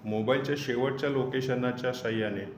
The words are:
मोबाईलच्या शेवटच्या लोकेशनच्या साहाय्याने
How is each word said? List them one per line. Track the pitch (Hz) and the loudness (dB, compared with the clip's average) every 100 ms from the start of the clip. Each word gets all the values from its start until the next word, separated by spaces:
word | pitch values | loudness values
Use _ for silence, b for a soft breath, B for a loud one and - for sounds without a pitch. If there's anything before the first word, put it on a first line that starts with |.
| 110 | -4
मोबाईलच्या | 107 110 135 139 147 | 0 2 2 2 -2
शेवटच्या | - 120 135 131 143 | 0 2 2 2 0
लोकेशनच्या | 139 131 131 127 123 123 120 127 | 2 0 0 0 2 0 0 -2
साहाय्याने | 123 117 113 107 98 98 | -2 -2 0 0 -2 -6